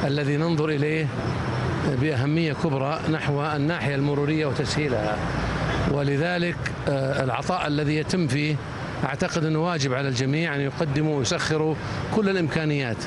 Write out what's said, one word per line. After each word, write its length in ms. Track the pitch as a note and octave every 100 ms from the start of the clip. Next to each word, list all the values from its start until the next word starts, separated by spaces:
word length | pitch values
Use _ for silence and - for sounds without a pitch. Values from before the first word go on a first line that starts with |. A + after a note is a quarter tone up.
الذي 340 | C#3+ C#3+ C#3 C#3+
ننظر 320 | E3 D#3+ D#3
إليه 380 | D3 D3 D#3 D3 - - - - - - D3+ - C3
بأهمية 520 | D3 C#3 C3+ D#3+ E3
كبرى 460 | C#3 E3+ C3+ C3+ D#3+ -
نحو 340 | D#3 C3+ C#3+ D3+
الناحية 500 | D3+ C#3+ E3+ C3+ C#3
المرورية 500 | C#3+ C#3+ C#3+ D#3 D3+
وتسهيلها، 720 | B2+ C#3 - D3+ A2+ G#2+ G#2 - - - - - - -
ولذلك، 640 | C#3+ C#3+ C#3 E3+ F3+ F3 D#3+ - - -
آه، 340 | C#3 C3+ C#3
العطاء 440 | C3+ A#2+ C#3 F3+ D3+
الذي 280 | D3 D3 D3+
يتم 320 | D3 F#3 D#3+
فيه 280 | C3+ D3+ D3 - - - -
أعتقد 420 | C3+ C#3 F3+ E3+ D#3
أنه 200 | D#3 E3+
واجب 280 | E3+ C#3
على 140 | B2+ C#3
الجميع 480 | B2 C3 D3 E3+ C#3+
أن 60 |
يقدموا 560 | C#3 - E3 C#3 D#3 D3
ويسخروا 580 | B2+ E3+ - D#3 D#3 D3+ - - - -
كل 140 | G3+
الإمكانيات. 680 | F#3+ D#3+ E3 D#3 D3 C3 G#2